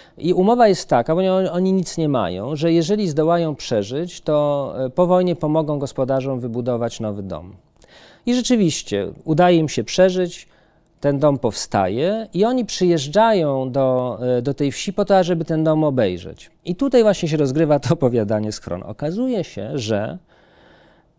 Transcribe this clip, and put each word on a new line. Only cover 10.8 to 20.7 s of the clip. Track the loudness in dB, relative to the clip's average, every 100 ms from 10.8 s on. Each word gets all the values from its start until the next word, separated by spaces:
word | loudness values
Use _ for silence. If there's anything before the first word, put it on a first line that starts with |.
| _ _
ten | -2 2
dom | 2 2
powstaje | -2 -4 -2 0 0 0 -2 -4 -6
i | -2
oni | 0 0
przyjeżdżają | -4 0 2 2 0 2 4 4 2 0 -2
do, | 0 2 2 -2 -4 0 0
e, |
do | 0
tej | -2 -2
wsi | -4 -6
po | -4
to, | 4 4
ażeby | 4 -2
ten | -2 0
dom | 2 2
obejrzeć. | 2 2 0 -2 -10 -18 -20 _
I | -8 -4
tutaj | 2 4
właśnie | 4 2 0
się | 0
rozgrywa | 0 2 2 2
to | 2
opowiadanie | 2 2 2 0 -2 -2
Schron. | -6 -8 -8
Okazuje | -10 -8 -6 -4 -4 -4
się, | -6 -10 -8
że | -6 -2 -2 -2 -8 _ _ _ _ _